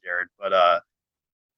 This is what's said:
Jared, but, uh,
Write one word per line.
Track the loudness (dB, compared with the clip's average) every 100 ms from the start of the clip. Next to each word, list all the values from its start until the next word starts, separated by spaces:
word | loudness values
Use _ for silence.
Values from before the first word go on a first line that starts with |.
Jared, | -10 -10 -10 _
but, | -4
uh, | 2 2 2 -4 _ _ _ _ _ _